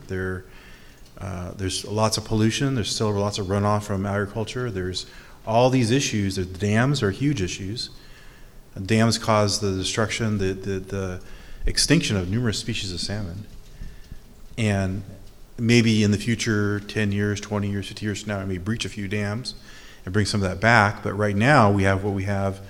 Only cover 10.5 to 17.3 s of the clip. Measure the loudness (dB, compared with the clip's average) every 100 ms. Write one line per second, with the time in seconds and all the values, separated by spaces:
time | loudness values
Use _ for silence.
10.5 | -2 -4 -6 -4 -6 -4 -6 -12 -16 -14
11.5 | -4 -2 0 2 2 2 0 0 0 0
12.5 | -2 -4 -6 -6 -6 -6 -6 -6 -10 -12
13.5 | -16 -18 -14 -14 -14 -16 -16 -16 -20 -12
14.5 | -2 0 2 0 -2 -8 -14 -18 -20 -16
15.5 | -2 4 6 6 6 4 4 0 -2 0
16.5 | 2 0 -2 -4 -2 0 0 0